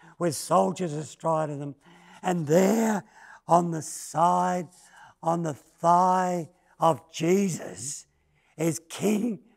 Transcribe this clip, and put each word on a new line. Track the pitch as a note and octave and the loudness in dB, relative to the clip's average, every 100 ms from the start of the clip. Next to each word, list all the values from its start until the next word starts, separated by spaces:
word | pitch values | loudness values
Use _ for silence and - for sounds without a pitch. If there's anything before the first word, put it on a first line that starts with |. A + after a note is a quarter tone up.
| - _ | -20 _
with | E3+ | -4
soldiers | C3+ - F3 F#3+ F3+ F3 | -2 0 2 2 -2 -6
astride | D3 C3+ - E3 D#3+ D3+ | -6 -10 -6 -2 -2 -2
of | C#3+ | -6
them. | C#3+ C3+ _ - _ - | -10 -14 _ -20 _ -8
And | F#3 F3 D3 | -4 -2 4
there | E3 F#3+ A3+ A3 G#3 - - - - - | 4 4 2 0 -2 -6 -20 -20 -18 2
on | E3+ F3 | 2 2
the | D#3+ | -4
side, | - - - D3+ F3 F3+ F3+ F3+ E3 _ _ - - _ | -8 -12 -8 0 2 2 0 -2 -6 _ _ -20 -20 _
on | E3 E3+ | -4 -2
the | E3 | -4
thigh | - _ _ E3+ F3 F#3 F#3 F3+ F3+ D#3 _ _ _ | -8 _ _ 4 4 4 2 0 -2 -6 _ _ _
of | E3 D#3 - | 0 0 -6
Jesus | - E3 F#3+ G3 D#3 - - C3 - - _ _ _ _ - | -4 2 2 2 -4 -10 -12 -12 -12 -16 _ _ _ _ -4
is | E3 D3 - | -4 -4 -10
King | - G3 G#3+ A#3+ G3 - | -4 -2 0 -2 -6 -12